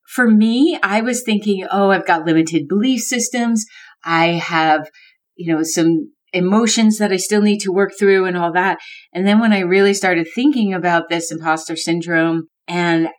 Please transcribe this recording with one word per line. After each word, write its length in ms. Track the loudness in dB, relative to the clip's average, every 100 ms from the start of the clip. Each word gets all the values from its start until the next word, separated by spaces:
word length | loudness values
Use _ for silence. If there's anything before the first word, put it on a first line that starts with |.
| _
for 200 | 0 4
me, 520 | 4 4 2 0 0
I 200 | -2 -2
was 200 | -2 -4
thinking, 440 | -2 -2 0 -2 -2
"Oh, 200 | 0 2
I've 160 | 2 0
got 180 | 0 2
limited 420 | 0 2 -2 -2
belief 340 | -2 0 -2
systems. 640 | -2 -4 -4 -4 -2 -2 -4 -14 -20 -16
I 240 | -4 0 0
have, 640 | 0 -4 0 2 0 -2 _ _ _ _ -10
you 180 | -4
know, 80 | -2
some 520 | -2 0 2 0 -2 _ _
emotions 680 | -2 0 2 2 2 2 2
that 140 | 0
I 60 | -2
still 240 | -2 0
need 180 | 2 0
to 120 | -2
work 200 | -2 -2 0
through 260 | 2 2 2
and 120 | -2
all 140 | -2
that." 260 | 0 0 -2 -8 -20 -12
And 140 | -2 2
then 120 | 2
when 140 | 4
I 60 | 2
really 340 | 2 2 2
started 340 | 2 0 -2 -2
thinking 400 | 0 0 2 0
about 360 | -2 0 0 -2
this 220 | -6 -6
imposter 440 | -8 -4 -4 -4 -8
syndrome 720 | -4 -4 -2 0 0 -2 -6 _ -8
and 420 | -4 0 0 -2